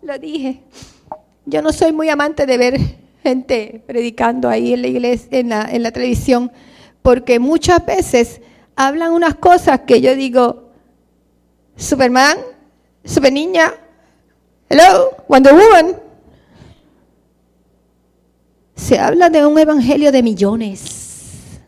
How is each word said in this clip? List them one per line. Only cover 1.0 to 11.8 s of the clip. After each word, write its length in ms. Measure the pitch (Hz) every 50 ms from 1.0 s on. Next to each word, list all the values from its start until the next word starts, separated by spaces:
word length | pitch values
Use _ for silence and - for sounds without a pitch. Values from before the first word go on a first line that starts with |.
| _ _ - - _ _ _ _ _
Yo 160 | - 277 302
no 100 | 302 311
soy 200 | 311 - 359 320
muy 180 | 320 311 311 320
amante 360 | 302 294 285 302 302 294 294
de 120 | 269 254 240
ver 220 | 247 247 254 269 - - - _ _ _ _ _
gente 640 | _ 247 254 262 254 - 269 233 214 214 - 220 _
predicando 640 | _ 247 240 240 240 226 - 240 233 240 254 247 240
ahí 240 | 226 226 233 240 240
en 80 | 247
la 60 | 247 247
iglesia, 400 | 254 254 247 240 247 233 - -
en 180 | - 262 247 240
la, 200 | 226 214 214 -
en 140 | - 233 233
la 80 | 226
televisión, 600 | 226 247 247 247 247 - - - 254 240 247 247 _ _ _ _ _ _ - _ _ _
porque 380 | _ 240 240 254 247 - 247 240
muchas 460 | 240 269 320 330 311 - 359 339 339
veces 560 | - - 381 359 - - 240 240 233 - - - _ _ _ _ _ _
hablan 360 | - 262 269 285 320 330 330
unas 240 | 330 339 339 330 294
cosas 460 | - - 359 349 359 - - 285 277
que 180 | - - 254 226
yo 160 | 254 254 262
digo, 560 | 269 269 262 240 262 247 233 240 - - _ _ _ _ _ _ _ _ _ _ _ _ _ _ _ _ _ _ _ _ _ _
"Superman, 600 | -